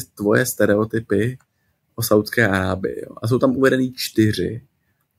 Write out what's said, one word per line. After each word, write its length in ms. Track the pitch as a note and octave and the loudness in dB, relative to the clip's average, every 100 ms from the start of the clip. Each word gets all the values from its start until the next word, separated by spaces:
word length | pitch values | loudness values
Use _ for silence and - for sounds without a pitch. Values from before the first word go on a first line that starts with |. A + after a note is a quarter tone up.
| B2+ - | -4 -4
tvoje 300 | G#2 A#2+ B2 | 0 2 2
stereotypy 920 | - G#2 G2+ A2 A#2 A#2 G2+ A#2 B2+ _ _ _ _ _ - | 0 2 2 0 -4 -2 0 -2 -4 _ _ _ _ _ -10
o 80 | |
Saudské 440 | A#2 G#2+ G#2+ - A2 | 0 2 2 0 2
Arábii, 540 | F#2+ F#2 F#2+ F#2+ - - | 2 0 -2 -4 -8 -12
jo. 100 | - | -8
A 60 | A#2+ | -2
jsou 120 | B2 | 2
tam 180 | C3+ B2+ | 2 2
uvedený 360 | C3 C3 B2+ | 2 2 -2
čtyři. 720 | B2+ - - G#2+ G#2+ F2+ A2+ - _ _ _ _ | -4 -4 0 0 0 -4 -6 -14 _ _ _ _